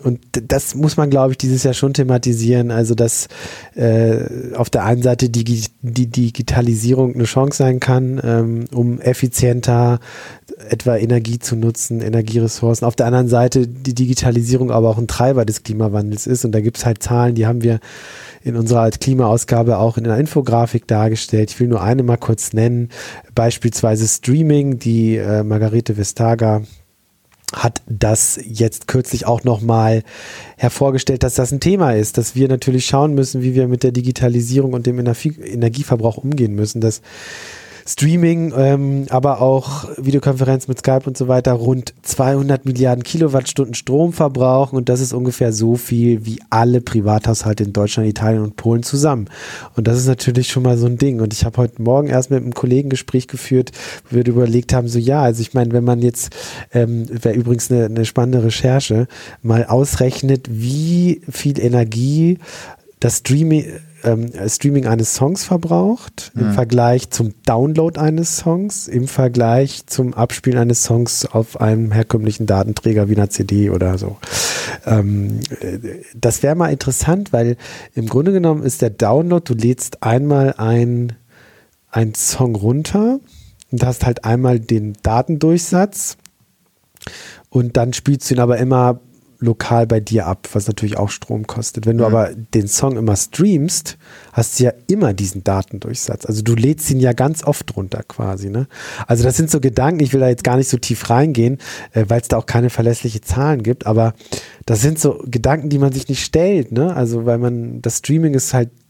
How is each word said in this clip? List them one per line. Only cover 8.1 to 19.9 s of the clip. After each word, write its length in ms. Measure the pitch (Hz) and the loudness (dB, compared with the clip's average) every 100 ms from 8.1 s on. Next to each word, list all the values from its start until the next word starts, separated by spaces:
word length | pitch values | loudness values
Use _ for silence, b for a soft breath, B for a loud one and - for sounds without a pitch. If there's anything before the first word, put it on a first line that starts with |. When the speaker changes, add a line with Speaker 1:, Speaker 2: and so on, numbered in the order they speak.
| 131 | -2
Speaker 1:
ähm, 420 | 120 117 113 117 120 | 0 0 0 -2 -4
um 280 | 123 120 120 | -2 0 0
effizienter 1000 | - 127 127 - 123 120 120 120 120 120 B B B B - - 104 | -2 0 0 2 0 2 2 2 4 2 B B B B -18 -18 -6
etwa 280 | 113 123 113 | -4 0 0
Energie 420 | 113 120 113 117 | 2 0 0 -6
zu 180 | - 117 | -4 -2
nutzen, 440 | 113 113 - 113 | -2 -2 -4 -6
Energieressourcen. 840 | 107 113 110 113 113 - 117 117 117 | -2 -2 0 0 0 0 0 0 0
Auf 80 | |
der 120 | - 120 | 0 2
anderen 220 | 127 123 | 2 4
Seite 380 | 120 123 131 120 | 4 4 2 0
die 280 | 127 131 | -2 -4
Digitalisierung 760 | 120 127 127 127 120 117 127 127 | 0 0 0 0 2 2 2 2
aber 200 | 113 113 | 2 2
auch 80 | 107 | 2
ein 100 | 117 | -2
Treiber 360 | - 123 135 | 0 2 2
des 200 | 107 107 | 0 -2
Klimawandels 640 | - 107 110 104 104 107 - | -6 -2 0 0 -2 -4 -2
ist. 180 | 123 | -2
Und 80 | 120 | 0
da 80 | 110 | 0
gibt's 260 | 107 - 120 | 0 -2 -2
halt 160 | 110 | -2
Zahlen, 320 | - 120 120 | 0 2 2
die 120 | 117 110 | 2 0
haben 160 | 120 | 2
wir 180 | 117 113 B B B B B B | 0 0 B B B B B B
in 140 | - 117 | -6 -2
unserer 340 | 113 120 113 | 2 4 2
Klimaausgabe 840 | - - 131 120 117 - 117 117 104 | 0 0 2 2 2 2 0 2 2
auch 220 | 113 | 2